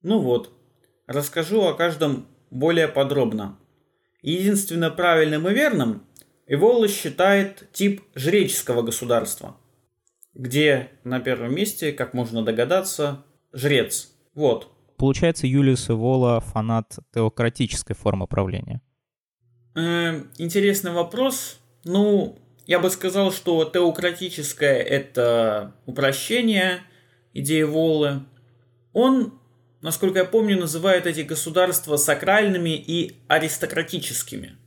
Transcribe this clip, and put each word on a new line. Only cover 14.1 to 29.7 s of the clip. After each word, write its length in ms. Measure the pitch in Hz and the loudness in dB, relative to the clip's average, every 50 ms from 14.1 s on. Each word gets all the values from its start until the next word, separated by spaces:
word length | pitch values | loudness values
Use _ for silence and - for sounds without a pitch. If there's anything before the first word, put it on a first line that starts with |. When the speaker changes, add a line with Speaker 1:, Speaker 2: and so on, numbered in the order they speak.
| _ _ _ _ _ | _ _ _ _ _
Speaker 1:
Вот. 380 | 143 151 131 113 110 - _ _ _ _ _ _ | 0 2 2 2 0 -4 _ _ _ _ _ _
Speaker 2:
Получается, 480 | - 127 139 135 - - 165 160 - - | 0 2 2 2 4 2 0 2 0 -2
Юлиус 440 | 131 131 139 139 135 131 123 - - | 2 2 4 4 4 4 2 0 -2
Эвола 500 | 117 110 110 123 131 131 127 120 120 110 | -2 0 2 2 2 4 4 2 2 0
фанат 600 | - - - 110 107 113 113 113 110 _ - - - _ _ | -2 -4 -4 -4 -2 0 0 -2 -2 _ -16 -20 -20 _ _
теократической 840 | - 113 110 _ - 120 117 - - 123 107 - - - - 104 | 0 0 0 _ 0 -2 -2 0 -2 -4 -2 -2 -8 -6 -8 -10
формы 320 | - - 104 95 95 95 | -2 -2 -2 -2 -2 -4
правления. 540 | - - 98 98 92 90 - - - - 123 _ _ _ _ _ _ _ _ _ _ _ _ _ _ _ _ _ _ _ | -4 -2 -2 -2 -2 -4 -6 -8 -8 -10 -10 _ _ _ _ _ _ _ _ _ _ _ _ _ _ _ _ _ _ _
Speaker 1:
Эм, 540 | 160 165 170 170 170 170 165 165 151 139 - - | -4 -2 0 0 0 -2 -2 -4 -6 -10 -14 -10
интересный 540 | - 170 165 170 202 196 202 196 196 - 175 | -8 -6 -2 0 2 2 2 2 0 -2 -2
вопрос. 680 | 170 175 170 170 208 240 262 269 262 - - - - _ _ _ _ _ _ | -2 -2 -2 -2 -2 0 0 0 0 -4 -8 -12 -16 _ _ _ _ _ _
Ну, 580 | 170 180 196 208 208 202 196 165 - - - _ _ _ _ _ | 0 2 2 4 4 4 2 2 -2 -8 -16 _ _ _ _ _
я 120 | - 165 175 | 0 0 2
бы 100 | 180 185 | 2 0
сказал, 420 | 185 - - 185 185 202 196 190 | -2 -2 -6 -2 0 0 0 0
что 340 | 185 - - 185 170 160 160 | -2 -2 -2 0 2 2 0
теократическое — 1120 | 156 - 180 175 170 170 - 175 180 170 - 185 180 - - 147 - - - 151 139 135 120 | 0 2 2 2 2 0 0 -4 -4 -4 -4 -10 -10 -8 -8 -8 -10 -4 0 2 2 2 2
это 960 | - - 139 139 139 - - 127 120 120 117 117 113 110 104 107 104 101 - _ _ | 0 0 -2 -2 -2 -4 -2 0 2 2 4 2 2 2 0 -2 -6 -8 -16 _ _
упрощение 1000 | - 127 139 139 135 139 139 - - 220 247 233 226 214 190 185 185 180 175 - _ _ _ _ _ _ _ _ _ _ | -10 -4 0 0 0 0 -2 -4 -2 -2 0 2 2 2 2 2 0 -2 -4 -10 _ _ _ _ _ _ _ _ _ _
идеи 300 | 143 139 139 160 156 156 | -8 -4 0 2 2 2
Волы. 600 | 147 151 160 165 165 156 151 147 143 139 139 139 - _ _ _ _ _ _ _ _ _ _ _ _ _ | 2 2 2 2 2 2 2 0 0 -2 -4 -8 -12 _ _ _ _ _ _ _ _ _ _ _ _ _
Он, 460 | 156 240 262 269 254 220 - - _ _ _ _ _ _ _ | 2 4 4 4 2 0 -4 -8 _ _ _ _ _ _ _